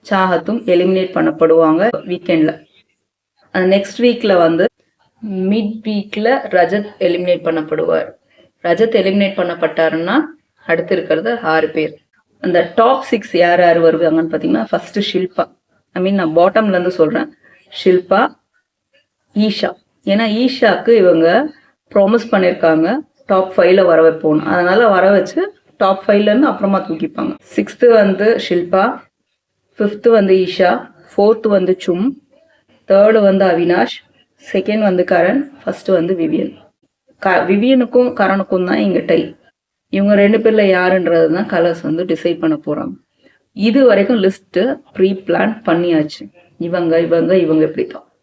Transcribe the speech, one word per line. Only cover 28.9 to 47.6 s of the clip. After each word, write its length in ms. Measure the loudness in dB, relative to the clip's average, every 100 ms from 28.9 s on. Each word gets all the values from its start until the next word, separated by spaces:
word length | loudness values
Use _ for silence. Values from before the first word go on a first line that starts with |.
| -4 _ _ _ _ _ _ _ _
ஃபிஃப்த் 300 | -4 0 2
வந்து 260 | 2 4
ஈஷா, 560 | 2 0 0 0 0 -8 _ _ 0
ஃபோர்த் 320 | 2 2 0
வந்து 260 | 0 0 -2
சும், 440 | -2 -2 -4 -6 _ _ _ _ _ _ _
தேர்டு 340 | 4 4 4
வந்து 220 | 4 2
அவினாஷ், 600 | 2 2 0 0 -2 -6 _ _ _ _ -6
செகண்ட் 260 | -6 -2 -2
வந்து 260 | 0 0
கரண், 460 | 0 2 2 0 -4 -10
ஃபர்ஸ்ட் 240 | -10 -8 -2
வந்து 260 | 0 0
விவியன். 400 | -2 -2 -4 -6 -10 _ _ _ _ _ _
க-, 260 | -2 -2 0
விவியனுக்கும் 680 | 0 2 2 2 2 0
கரணுக்கும் 500 | 0 0 0 -2 -2
தான் 140 | -2 -2
இங்க 200 | 0 -2
டை. 380 | 0 -2 -2 -12 _ _ _ _ _
இவங்க 260 | -2 2
ரெண்டு 240 | 4 4 4
பேர்ல 160 | 2
யாருன்றது 800 | 2 2 2 2 0 2 0 0
தான் 160 | -2 -2
கலர்ஸ் 340 | -2 -2 -2
வந்து 220 | -6 -4
டிசைட் 340 | -4 -4 -4 -2
பண்ண 220 | -2 -4 -4
போறாங்க. 260 | -8 -8 -12 _ _ _ _ _
இது 340 | -4 0 2 4
வரைக்கும் 360 | 4 2 0
லிஸ்ட் 580 | 0 -2 _ -4 -2 -4 _
ப்ரீ 200 | -2 -2
பிளான் 480 | -2 -4 -2 -2 -4 -2
பண்ணியாச்சு. 640 | -2 0 0 -2 -8 -20 _ _ _
இவங்க, 420 | -6 -4 0 0
இவங்க, 360 | 0 0 2 0
இவங்க 280 | 2 0